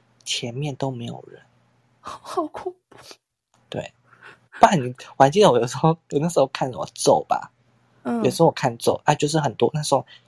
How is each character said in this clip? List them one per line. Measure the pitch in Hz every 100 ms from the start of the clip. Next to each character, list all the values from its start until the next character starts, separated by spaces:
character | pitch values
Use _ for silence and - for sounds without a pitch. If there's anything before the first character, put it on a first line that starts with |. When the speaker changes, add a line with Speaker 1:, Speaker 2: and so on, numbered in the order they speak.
| _ _
Speaker 1:
前 | - - 123
面 | 120 151 127
都 | 135
没 | 123 117
有 | - -
人。 | - _ _ _
Speaker 2:
<laughs> | _ _ _
好 | - - - - 302
恐 | - 370 359 _
怖。 | - - - _ _ _ _ -
Speaker 1:
对， | - - _ _ _ - - _ -
不 | -
然 | 185
你， | 123 127 - -
我 |
还 | 139
记 | 170
得 | 190
我 | 120
有 | -
时 | 135
候， | 160 160 -
我 | 143
那 | 170
时 | 160
候 | 135
看 | - 139
什 | 123
么 | 156
咒 | - - 117 -
吧， | - - _ _ _ _ _
Speaker 2:
嗯。 | - 233
Speaker 1:
有 | 165
时 | 120
候 | 165
我 |
看 | - 135 117
咒， | - 98
啊， | -
就 | 151 147
是 | 156
很 | 143
多， | 104 117
那 | 151
时 | 151
候 | 135 - -